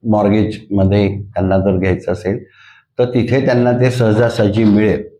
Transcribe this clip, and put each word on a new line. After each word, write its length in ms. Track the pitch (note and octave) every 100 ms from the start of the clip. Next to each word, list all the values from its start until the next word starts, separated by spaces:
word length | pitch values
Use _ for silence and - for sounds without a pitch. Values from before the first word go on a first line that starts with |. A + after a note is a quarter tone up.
| A2+
मॉर्गेजमध्ये 1120 | G#2 G2+ G#2+ G#2 - - G2+ F#2+ G2+ G2 G2+
त्यांना 360 | - - F#2+ F#2+
जर 180 | F#2+ F#2
घ्यायचं 360 | F#2 F2+ -
असेल 320 | F2+ F2+ G#2 - _ - - _ -
तर 60 |
तिथे 420 | B2 B2+ A2+ B2+ C3
त्यांना 260 | B2 B2
ते 180 | A#2+ B2+
सहजासहजी 760 | B2 A2+ G#2+ A#2 A#2 G#2 G2+
मिळेल. 440 | A2 G2+ G#2+ D#2 - -